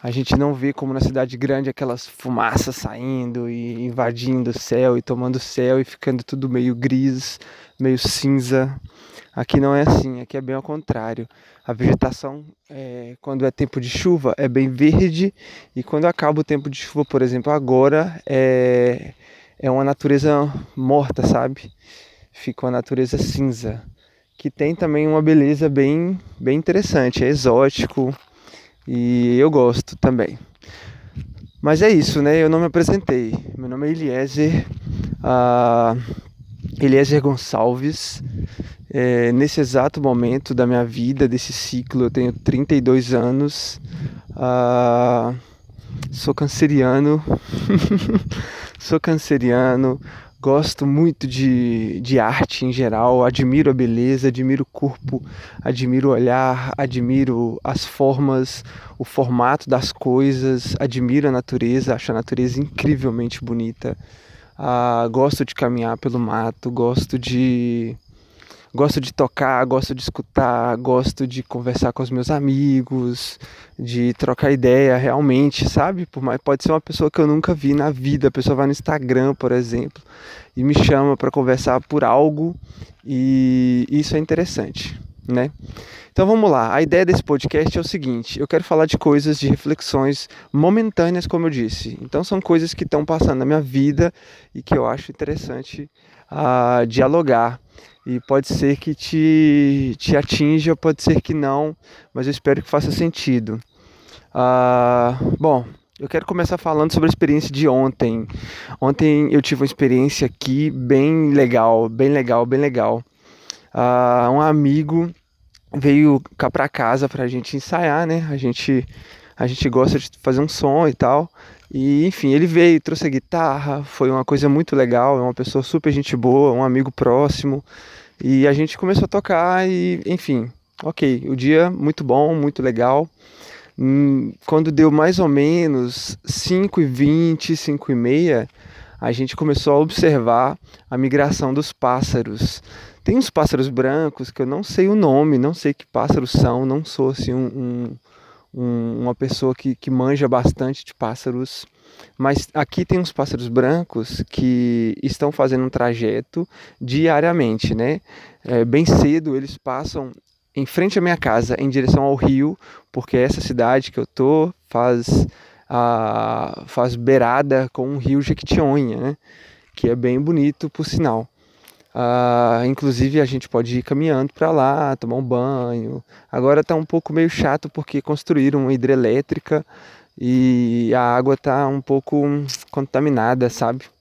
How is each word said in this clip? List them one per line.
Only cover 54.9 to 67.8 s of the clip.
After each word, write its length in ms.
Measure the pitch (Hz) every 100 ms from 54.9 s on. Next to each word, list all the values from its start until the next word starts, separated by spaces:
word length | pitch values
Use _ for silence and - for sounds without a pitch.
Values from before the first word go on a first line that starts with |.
| - 131 127 - - - -
admiro 500 | - 127 127 131 139
o 20 |
olhar, 600 | 120 123 127 131 127 127 -
admiro 840 | 135 123 120 131 131 117 120 113
as 200 | - 131
formas, 800 | - - 139 135 139 131 131 - - - - -
o 40 |
formato 640 | 127 - 123 123 123 147 -
das 240 | 127 -
coisas, 840 | - 135 127 139 131 131 127 - -
admiro 480 | 139 123 123 135 143
a 40 |
natureza, 640 | 127 - 123 117 127 123 117
acho 160 | -
a 20 |
natureza 460 | 113 117 123 127 123
incrivelmente 840 | 143 - 139 143 131 117 117 -
bonita. 540 | 120 117 113 113 123 110 - - _ - - -
Ah, 520 | 147 123 123 117 117
gosto 340 | 123 139 139
de 120 | 135 -
caminhar 420 | 127 123 117 113
pelo 220 | 135 123
mato, 500 | 113 110 113 - 123
gosto 480 | 120 120 123 - 127
de, 800 | 123 123 127 123 120 117